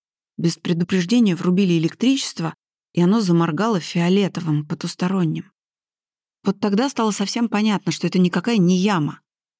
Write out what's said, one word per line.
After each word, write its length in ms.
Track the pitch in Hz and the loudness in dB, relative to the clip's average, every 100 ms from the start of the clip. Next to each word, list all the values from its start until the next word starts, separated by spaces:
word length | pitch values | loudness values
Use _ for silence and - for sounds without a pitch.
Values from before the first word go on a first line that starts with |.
| _ _ _ - | _ _ _ -4
Без 200 | 165 - | -2 -2
предупреждения 800 | - 170 175 185 175 240 220 165 | -4 -2 0 -2 0 2 2 2
врубили 440 | 175 180 196 170 | 0 2 2 2
электричество, 720 | 165 - 233 269 - - 160 - _ _ _ - | 0 0 0 0 -4 -6 -8 -8 _ _ _ 0
и 60 | |
оно 180 | 175 226 | 2 4
заморгало 640 | 196 170 165 151 220 202 | 2 2 2 0 0 -2
фиолетовым, 840 | 147 175 170 190 190 180 170 151 147 | -2 -2 2 2 0 -2 -2 -2 -4
потусторонним. 840 | 170 170 - 180 190 165 160 - _ _ _ _ _ _ _ _ _ - | -8 -8 -4 -4 0 -2 -4 -8 _ _ _ _ _ _ _ _ _ -4
Вот 160 | 196 | -2
тогда 260 | 214 196 269 | 0 0 0
стало 240 | - 220 | 0 -2
совсем 380 | 196 196 233 233 | -2 -4 -4 -2
понятно, 420 | 208 220 190 - | 0 0 0 -2
что 160 | 156 - | -4 -2
это 120 | 190 | 2
никакая 380 | 180 175 175 233 | 2 0 0 2
не 200 | 175 185 | 2 2
яма, 420 | 196 190 147 - _ _ _ | 2 0 -2 -6 _ _ _